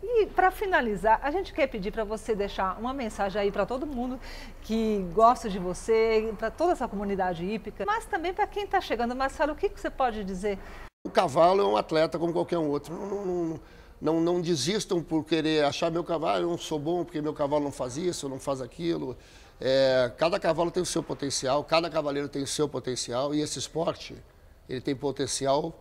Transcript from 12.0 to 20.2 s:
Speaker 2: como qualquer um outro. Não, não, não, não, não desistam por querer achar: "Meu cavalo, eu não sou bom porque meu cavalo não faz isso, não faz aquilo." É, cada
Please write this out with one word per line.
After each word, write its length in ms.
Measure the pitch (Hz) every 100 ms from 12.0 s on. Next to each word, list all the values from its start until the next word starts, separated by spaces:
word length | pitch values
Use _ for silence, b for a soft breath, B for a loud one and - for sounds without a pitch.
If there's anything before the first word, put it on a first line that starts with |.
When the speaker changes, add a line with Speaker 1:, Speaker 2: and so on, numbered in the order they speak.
| 160 165
Speaker 2:
como 120 | 170
qualquer 280 | 170 170 170
um 80 | 156
outro. 240 | 143 143
Não, 140 | 175 202
não, 180 | 196 196
não, 340 | 180 165 160 B B B B
não, 220 | 151 165
não 200 | 165 180
desistam 600 | 165 165 131 208 - 180
por 240 | 143 160 151
querer 400 | 160 156 156 143
achar: 240 | 143 170
"Meu 140 | 165
cavalo, 400 | 170 165 165 196
eu 60 | 175
não 60 | 170
sou 200 | - 156
bom 260 | 147 175
porque 160 | 160 156
meu 140 | 151
cavalo 300 | 151 143 147
não 80 | 143
faz 260 | 135 127 127
isso, 320 | 175 165 139
não 100 | 131
faz 220 | - 139
aquilo." 560 | 120 - 170 160 139 120 B B B B
É, 480 | 127 135 135 131 123
cada 220 | 120